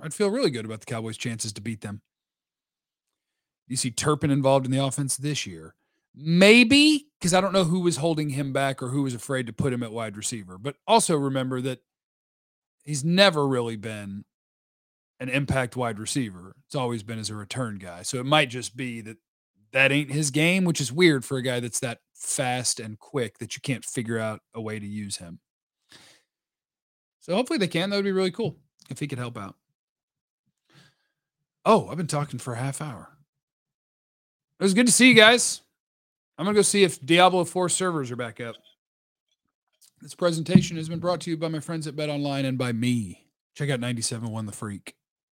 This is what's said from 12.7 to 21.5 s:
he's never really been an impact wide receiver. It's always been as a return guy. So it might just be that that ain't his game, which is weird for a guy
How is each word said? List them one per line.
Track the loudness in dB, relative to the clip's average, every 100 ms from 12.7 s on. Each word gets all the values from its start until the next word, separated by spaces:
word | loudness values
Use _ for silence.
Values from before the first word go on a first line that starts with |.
| _
he's | -10 -6
never | 0 4 4 4 0
really | 0 -2 -6
been | -10 -10 -10 -12 -16 _ _ _ _ _ _ _ _ _
an | -2
impact | -2 0 0 -2 -4
wide | -4 -4
receiver. | -4 -4 -4 -8 -20 -20 _
It's |
always | -6 -4 -4
been | -8 -10
as | -8
a | -10
return | -10 -8 -8 -8
guy. | -12 -12
So | -8 -6
it | 2
might | 4 2
just | -2 -10 -10
be | -10 -10
that | -12 -16 _ _ _ _ _
that | 2 4
ain't | 4 0
his | -2 0
game, | 2 2 4
which | 2 0
is | -2
weird | 4 6 6
for | 0 -4
a |
guy | -2